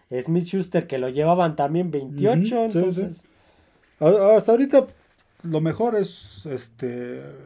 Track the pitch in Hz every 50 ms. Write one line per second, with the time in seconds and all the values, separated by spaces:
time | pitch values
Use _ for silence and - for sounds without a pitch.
0 | _ - 123 127 127 160 165 180 170 175 - 190 180 180 - 175 165 - 139 127
1 | 127 131 127 143 151 165 175 180 175 160 151 147 143 143 156 170 180 175 151 143
2 | 135 131 139 143 143 - - 160 196 220 247 233 226 226 202 170 185 185 180 175
3 | 202 185 165 - _ _ _ _ _ _ _ _ _ _ _ _ _ _ _ -
4 | 151 156 196 208 196 202 220 214 214 - 226 240 277 277 - 277 262 - - _
5 | _ _ _ _ _ _ _ _ - 170 156 151 156 165 151 - 220 240 220 208
6 | 190 - - - - - - - - 156 135 120 - - _ - 127 123 120 123
7 | 123 123 127 131 139 - - - -